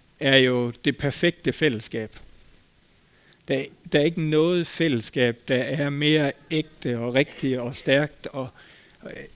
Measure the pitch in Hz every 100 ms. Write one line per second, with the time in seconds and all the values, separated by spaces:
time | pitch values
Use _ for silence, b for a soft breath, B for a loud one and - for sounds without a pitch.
0 | _ - 143 135 127 123 120 117 160 127
1 | 143 - 175 170 - - 156 110 - 113
2 | 110 - - - - - _ _ _ b
3 | b b b b - 135 139 - - 151
4 | 147 170 156 151 165 180 165 - 165 123
5 | 110 - 123 117 - 131 127 147 143 143
6 | 147 156 143 - - 160 151 - - 120
7 | 120 123 147 - 139 127 120 - - 135
8 | 147 - - 139 131 - B B B B
9 | - - -